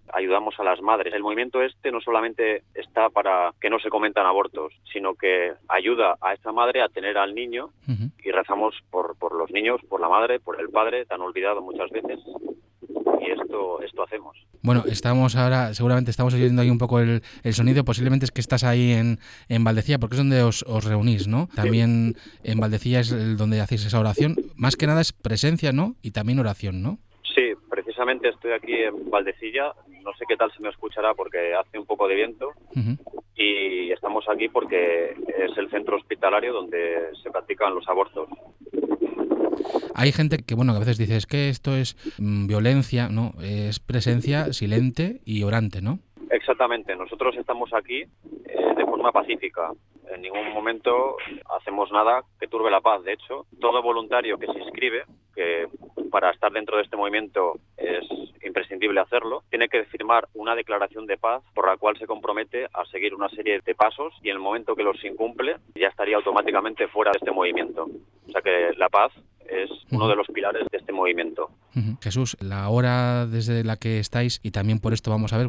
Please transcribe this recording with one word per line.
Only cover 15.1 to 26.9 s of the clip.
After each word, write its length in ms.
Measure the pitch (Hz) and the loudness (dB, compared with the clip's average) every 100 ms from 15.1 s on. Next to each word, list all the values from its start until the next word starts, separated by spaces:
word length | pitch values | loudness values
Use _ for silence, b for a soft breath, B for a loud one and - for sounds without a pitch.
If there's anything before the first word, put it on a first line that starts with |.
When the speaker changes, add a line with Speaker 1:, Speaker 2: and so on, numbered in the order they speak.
| 127 131 120 | 2 4 4
Speaker 2:
ahora, 360 | 123 131 117 | 2 2 0
seguramente 380 | 104 120 123 120 | 0 2 2 2
estamos 220 | 113 127 | 0 2
oyendo 280 | 123 123 123 | 4 4 6
ahí 80 | 120 | 4
un 80 | 120 | 4
poco 220 | 120 123 | 4 4
el, 220 | 117 117 B B | 4 2 B B
el 100 | 117 | -2
sonido, 320 | 107 117 139 123 | 2 4 4 2
posiblemente 400 | 117 127 135 127 | 0 2 2 2
es 60 | |
que 100 | - | -2
estás 220 | 107 123 123 | 0 2 4
ahí 260 | 120 123 | 4 4
en, 280 | 117 117 113 B B B | 4 4 0 B B B
en 140 | 113 | 2
Valdecilla, 340 | 113 110 107 143 | 4 2 2 0
porque 160 | 113 127 | 2 2
es 20 | |
donde 220 | 139 131 | 4 6
os, 200 | 120 107 - | 4 2 0
os 160 | 110 | 0
reunís, 440 | 107 104 113 107 98 | 2 2 4 4 2
¿no? 200 | 117 175 | 0 0
Speaker 1:
Sí. 40 | - | 0
Speaker 2:
También 600 | 104 113 117 117 113 113 B B | 2 4 4 4 2 -2 B B
en 160 | 110 110 | -2 0
Valdecilla 400 | 110 107 123 123 | 2 0 2 2
es 120 | 117 | 2
el 260 | 120 110 107 | 0 0 2
donde 240 | 107 107 | 2 2
hacéis 240 | 104 113 104 | 0 0 0
esa 140 | 113 | 2
oración. 360 | 107 101 147 165 - - | 2 4 2 2 -6 -2
Más 180 | 123 - | 0 2
que 120 | 151 | 4
nada 120 | 160 | 4
es 120 | 165 | 2
presencia, 580 | - - 110 143 165 151 | -2 -2 0 2 2 2
¿no? 240 | 135 196 254 | 2 0 -4
Y 100 | 113 | -6
también 280 | 107 104 131 | -2 0 2
oración, 420 | 113 98 101 92 | 2 -2 -4 -4
¿no? 160 | 113 | -4